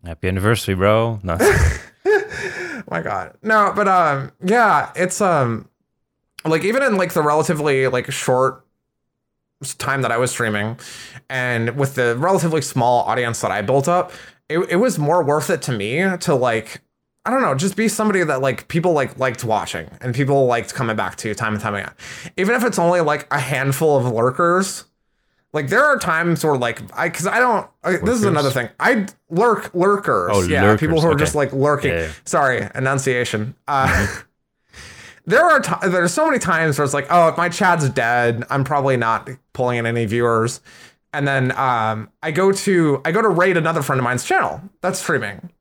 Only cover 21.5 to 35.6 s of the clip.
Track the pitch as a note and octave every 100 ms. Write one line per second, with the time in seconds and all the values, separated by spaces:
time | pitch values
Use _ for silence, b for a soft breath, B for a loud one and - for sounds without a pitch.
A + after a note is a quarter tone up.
21.5 | G#2 A2 G2+ - - B B B - F#3+
22.5 | A#3+ A3+ G3 E3+ F3 D#3 D3 - C#3+ C3
23.5 | C#3 C#3 C3+ D#3+ C#3+ B2 A2 B2 B2+ E3+
24.5 | F3 F#3+ - - _ _ _ _ _ _
25.5 | D3+ C#3 G3+ D4 C4 F3+ D#3+ E3+ E3 D#3+
26.5 | C#3 A#2+ A#2 A2 - C3 - F3 A3 B3+
27.5 | G#3+ - _ D#3+ F3+ G3 A#3+ G3+ D#3+ C#3
28.5 | C3 A#2 _ E3+ A#3 G3 - _ E3+ A#3
29.5 | G#3 - F3+ F#3 G3+ G3+ A2 F2+ G2+ F2+
30.5 | F2+ G2+ G#2+ D#3 D#3+ E3 D3 D3+ D3+ C#3
31.5 | C#3 C#3+ C#3+ C#3+ F2 D#2+ D#2 - E3+ C#3
32.5 | A#2+ G#2 - C3 C3+ C3+ B2 A#2+ A2 A2
33.5 | - - C#3+ C3 F2 G2+ - - _ _
34.5 | _ B B B B B B - A3 E4+
35.5 | D4